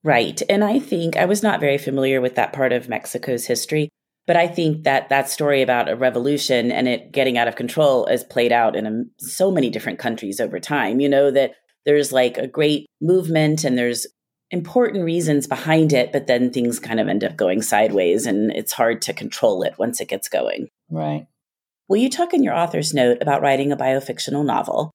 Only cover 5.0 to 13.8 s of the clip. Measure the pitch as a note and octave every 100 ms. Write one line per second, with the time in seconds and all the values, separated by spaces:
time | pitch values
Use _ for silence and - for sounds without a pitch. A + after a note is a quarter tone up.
5 | - C#3 C3+ - D3 C#3 B2+ B2 E2+ A2+
6 | B2+ A#2+ B2+ C#3+ - B2+ A#2 - B2+ B2
7 | - - C3 A#2+ A#2 A2+ A#2+ - D3 C3
8 | - B2 - - A#2+ A#2 A2+ F#2+ G#2+ A2
9 | B2 _ - - F#3+ F3+ B2+ A2 A#2+ E2+
10 | A#2+ A2 G#2 G2 A#2 F2+ - D3 G#2 A#2+
11 | C#3+ C#3 C#3+ C3+ C3 - _ _ - D3
12 | C#3 C3 B2 B2 C3 - D3+ D3+ - _
13 | D#3 F#3 D#3+ D#3+ D3+ D#3 D3 B2